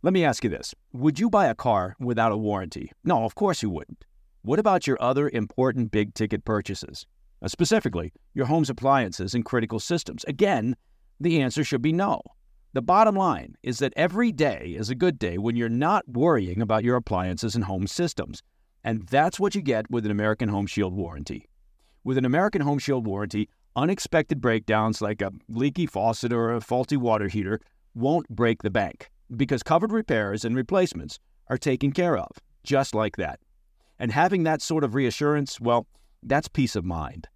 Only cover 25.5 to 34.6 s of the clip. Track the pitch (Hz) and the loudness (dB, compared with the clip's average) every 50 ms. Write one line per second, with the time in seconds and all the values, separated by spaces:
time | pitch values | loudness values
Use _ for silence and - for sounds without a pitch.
25.5 | 113 113 127 147 135 - 170 - - 98 101 113 113 - - 120 120 117 117 113 | -4 -2 -2 0 0 0 -4 -2 -2 0 0 0 0 0 -2 -2 0 0 0 0
26.5 | 117 117 104 - 127 123 127 - 147 139 120 117 110 107 104 95 85 104 98 95 | -2 -4 -4 -2 -2 -2 0 0 -2 0 2 2 0 0 0 -2 -2 -2 -2 -2
27.5 | 107 - _ _ _ _ _ _ _ 117 117 135 160 175 147 - 117 104 120 117 | -4 -6 _ _ _ _ _ _ _ -2 0 2 2 0 -2 -4 -2 0 2 2
28.5 | 113 - - 107 92 110 98 90 - - - - _ _ _ _ 120 117 139 127 | 2 0 -2 -2 0 0 -2 -2 -6 -14 -20 -20 _ _ _ _ -4 -4 0 0
29.5 | 143 120 - - 156 170 190 214 208 226 214 - 135 110 104 101 101 107 - 117 | 0 -4 0 2 2 2 2 2 0 -2 0 0 0 0 0 0 -2 -4 -2 -2
30.5 | 117 131 123 - 190 196 185 - - 87 71 76 - - _ _ _ _ _ _ | 0 0 0 2 2 2 2 2 0 -8 -10 -10 -14 -16 _ _ _ _ _ _
31.5 | 131 127 - 147 131 127 - 139 135 - 175 175 151 101 - - - - _ _ | -6 -2 0 0 0 2 0 0 2 2 2 2 2 0 -2 -8 -14 -20 _ _
32.5 | _ _ _ - 139 135 135 - - 107 110 104 - - 92 76 65 - _ _ | _ _ _ 0 2 2 2 2 0 0 0 0 -2 -4 -6 -6 -6 -10 _ _
33.5 | _ _ _ _ _ _ _ _ _ _ - 120 107 139 165 185 196 185 165 160 | _ _ _ _ _ _ _ _ _ _ -4 0 2 4 4 4 4 2 2 2
34.5 | 160 151 | 0 0